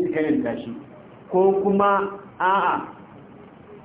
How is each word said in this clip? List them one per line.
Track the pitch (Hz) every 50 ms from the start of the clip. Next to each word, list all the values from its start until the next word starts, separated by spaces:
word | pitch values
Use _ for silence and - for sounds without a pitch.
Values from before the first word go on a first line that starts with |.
| -
shi | - -
ka | 160
yanta | 156 151 131 127 123 117 113 -
shi. | - 113 113 - - - - - - - - - - -
Ko | - 185 185 196 196 196 196
kuma | 202 190 196 202 202 202 196 196 - - - - - - -
a'a, | 165 185 190 196 175 175 135 - - - - - - - - - - - - - - - - - - - - -